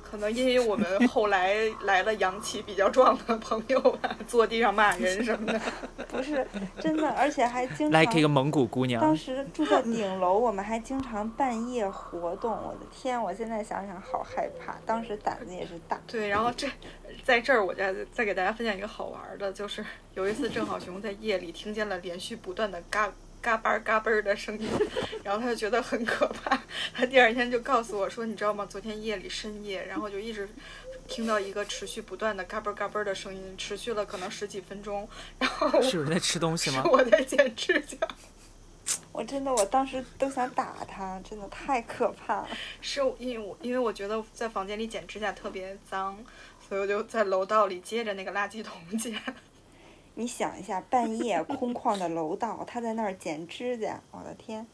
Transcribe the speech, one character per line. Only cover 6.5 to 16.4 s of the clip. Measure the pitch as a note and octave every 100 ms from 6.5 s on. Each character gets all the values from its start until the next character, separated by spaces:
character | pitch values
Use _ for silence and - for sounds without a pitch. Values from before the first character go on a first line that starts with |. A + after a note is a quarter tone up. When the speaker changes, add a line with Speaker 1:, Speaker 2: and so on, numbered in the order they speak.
| G3+ G3 -
Speaker 2:
真 | D#4 D#4
的， | D4+
而 | G#3 C4+
且 | C#4+ A#3+
还 | B3 B3+
经 | D3 D4+
常 |
Speaker 3:
来， | D#3+ E3
给 | E3+
个 | D3+
蒙 | C#3+ C#3
古 | D3+ A#2
姑 | B2+ B2+
娘。 | A#2+
Speaker 2:
当 | G#3 G#3
时 | - C4 C4+
住 | - D4+
在 | D4+
顶 | A3+ A3+ G3 F#3+
楼， | F3+ G3
我 | A#3+
们 | G3
还 | G3+ A3+
经 | A3+ C4+
常 | C4 G#3+ G#3+
半 | - C#4 A3+ A#3+
夜 | B3 G3
活 | F#3+ - E3+ E3+ E3+
动， | A#3+
我 | G#3 D#3
的 | - -
天， | - C4 B3
我 | G#3+
现 | G#3+ A3
在 | A3
想 | G#3+ F#3+ G3
想 | F3+
好 | - -
害 | - E3+ F3 -
怕， | - - -
当 | A3+
时 | A3+ G#3
胆 | - - A3+
子 | F3+
也 | E3+
是 | E3+ -
大。 | - -
Speaker 1:
对， | A#3 G#3
然 | G3+